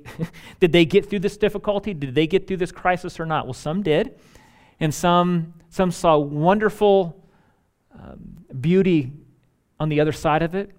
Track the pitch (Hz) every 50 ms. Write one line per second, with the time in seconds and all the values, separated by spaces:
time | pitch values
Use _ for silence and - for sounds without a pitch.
0 | - - - - 165 - - - - - - - 185 170 143 175 170 147 185 196
1 | 196 - 202 208 170 202 - - 214 196 202 196 - 208 202 202 202 214 196 147
2 | 143 135 123 147 160 151 190 185 185 - 190 170 220 - - - - 180 180 170
3 | - 170 - - 170 160 156 143 110 123 123 - - 151 160 196 208 156 147 165
4 | 233 262 - _ _ _ _ - _ _ _ _ _ _ _ - 160 151 - -
5 | - 175 175 175 175 180 175 170 160 165 - - - _ - - 190 180 170 -
6 | - 170 156 151 147 143 147 147 156 175 202 214 214 208 202 - 208 208 196 196
7 | 185 165 151 - _ _ _ _ _ _ _ _ _ _ _ _ _ _ 269 -
8 | - 67 65 - - - - - - - 127 131 123 165 180 190 190 190 175 151
9 | 131 123 147 - - _ _ _ _ _ _ _ _ _ _ - 151 156 151 147
10 | 151 156 139 - - 156 151 160 165 160 170 196 202 202 -